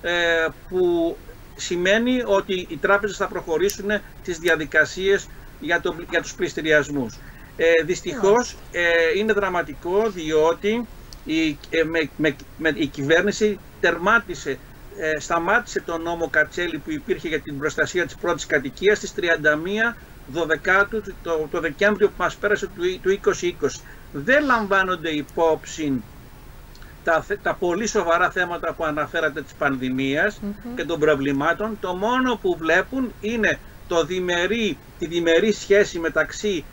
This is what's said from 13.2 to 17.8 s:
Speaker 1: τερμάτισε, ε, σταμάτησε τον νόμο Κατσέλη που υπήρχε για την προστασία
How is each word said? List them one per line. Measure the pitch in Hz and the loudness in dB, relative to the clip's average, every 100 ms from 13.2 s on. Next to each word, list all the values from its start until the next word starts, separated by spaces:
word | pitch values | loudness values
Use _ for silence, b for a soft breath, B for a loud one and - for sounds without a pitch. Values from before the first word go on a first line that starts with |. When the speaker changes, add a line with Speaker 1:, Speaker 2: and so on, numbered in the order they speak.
| 196 - 214 202 - - | 4 2 0 0 -10 0
Speaker 1:
τερμάτισε, | 180 170 185 233 - 170 151 - - - - 202 | 0 2 4 2 2 -8 -6 -8 -10 -20 -18 -6
ε, | 160 156 | -4 -4
σταμάτησε | - 170 170 226 - 190 | 0 0 2 0 0 -8
τον | - 165 | -4 -6
νόμο | 170 170 165 | -4 -4 0
Κατσέλη | 160 151 - 175 156 | 2 2 0 -4 -4
που | 147 | -6
υπήρχε | 151 - 165 175 | -8 -4 -4 -2
για | 151 | -4
την | 151 143 | -4 -4
προστασία | 147 - | -4 -2